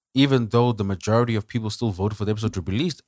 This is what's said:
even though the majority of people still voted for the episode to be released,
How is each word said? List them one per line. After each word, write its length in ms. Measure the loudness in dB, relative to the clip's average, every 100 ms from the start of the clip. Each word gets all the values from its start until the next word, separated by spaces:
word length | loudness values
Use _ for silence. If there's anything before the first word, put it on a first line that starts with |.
| _
even 340 | 2 4 4 2
though 240 | 2 2
the 120 | 0
majority 500 | -2 -2 2 2 2
of 120 | -2 -4
people 240 | -6 -6
still 200 | -4 -4
voted 260 | -2 -4 -2
for 80 |
the 80 | -4
episode 220 | -2 -2
to 80 | -4
be 100 | -4
released, 300 | -2 -2 -4